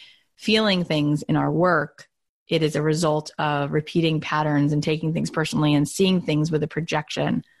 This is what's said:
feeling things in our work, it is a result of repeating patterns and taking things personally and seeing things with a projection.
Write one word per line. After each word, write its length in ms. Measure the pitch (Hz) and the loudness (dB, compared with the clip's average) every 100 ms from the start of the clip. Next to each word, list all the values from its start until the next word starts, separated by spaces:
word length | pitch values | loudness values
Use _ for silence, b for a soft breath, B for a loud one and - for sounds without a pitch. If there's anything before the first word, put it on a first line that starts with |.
| B B B _ | B B B _
feeling 480 | - 220 214 185 | 0 2 2 0
things 400 | 165 156 147 147 | 0 0 0 0
in 140 | - 147 | 0 0
our 120 | 143 | 0
work, 580 | 151 180 165 147 - - _ _ _ - | 2 2 2 -2 -10 -20 _ _ _ -4
it 140 | 165 | 0
is 140 | 156 147 | 0 0
a 80 | |
result 480 | 151 156 165 151 151 - | 0 2 2 0 -2 -4
of 320 | 151 147 143 | -2 -2 -2
repeating 500 | 156 147 175 165 156 | -2 -2 0 2 0
patterns 520 | - 156 151 147 143 | -2 -2 0 2 2
and 100 | 147 | 0
taking 280 | 151 156 160 | 0 -2 -2
things 200 | 160 156 | -4 -4
personally 420 | - 156 156 151 | -2 -2 0 2
and 160 | 147 147 | 2 2
seeing 320 | - 190 185 | 2 2 2
things 300 | 160 151 156 | 0 0 0
with 100 | 156 | -2
a 60 | 156 | -2
projection. 760 | - 160 156 - - 147 - - _ | -4 -4 -4 -4 -4 -2 -2 -6 _